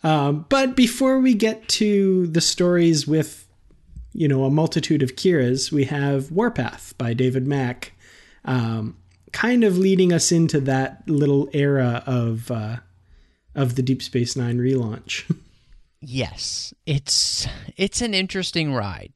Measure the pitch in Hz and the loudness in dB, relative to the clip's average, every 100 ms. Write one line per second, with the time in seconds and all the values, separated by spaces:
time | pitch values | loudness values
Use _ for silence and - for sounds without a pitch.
0 | 160 156 143 151 - 269 262 262 240 - | 2 2 2 0 0 2 2 4 4 4
1 | 262 262 262 214 220 214 - - 214 202 | 2 4 4 4 2 -2 -4 0 2 4
2 | 190 185 175 165 - - 180 175 170 156 | 4 2 2 0 -2 0 2 4 4 2
3 | 143 156 151 - - _ _ _ _ - | 2 0 0 -10 -20 _ _ _ _ -20
4 | - - 151 135 135 151 160 165 - 151 | -14 -2 0 2 2 2 2 -2 0 0
5 | 131 - 190 170 123 135 - 147 135 143 | 0 0 2 2 2 0 -2 0 0 0
6 | 143 139 139 165 240 240 123 - - - | 0 -2 -2 -2 -2 -2 -6 -8 -20 -6
7 | 120 117 127 131 131 143 123 123 - - | -4 0 0 0 -2 -2 -2 -6 -14 -18
8 | - - - _ - 127 113 113 110 - | -20 -20 -20 _ -4 -2 -2 -4 -8 -12
9 | _ _ _ - 226 247 214 180 190 190 | _ _ _ -4 0 4 4 4 4 4
10 | 180 165 - 170 165 151 135 131 131 - | 4 4 2 2 2 2 0 0 -2 -8
11 | - 147 147 139 143 147 143 139 123 120 | -4 0 2 2 0 0 2 2 0 -2
12 | - 123 117 113 113 117 107 117 _ _ | -2 -2 -2 -4 -6 -6 -6 -10 _ _
13 | _ - _ _ _ - 131 120 127 127 | _ -20 _ _ _ -2 -2 0 0 -2
14 | - 123 120 135 120 120 123 131 113 110 | -2 -2 -2 -2 -2 0 0 0 -2 -6
15 | - - - - - _ _ - _ _ | -8 -10 -6 -8 -8 _ _ -20 _ _
16 | 139 131 98 92 - - - - - 139 | -10 -6 -6 -6 -8 -8 -12 -14 -4 -4
17 | - - - - - - - - 196 - | 0 0 0 -2 -6 -8 -14 -4 -4 -2
18 | 240 190 190 190 180 175 151 127 101 87 | -2 -2 -2 -4 -4 -2 -2 -2 -4 -10
19 | 50 | -16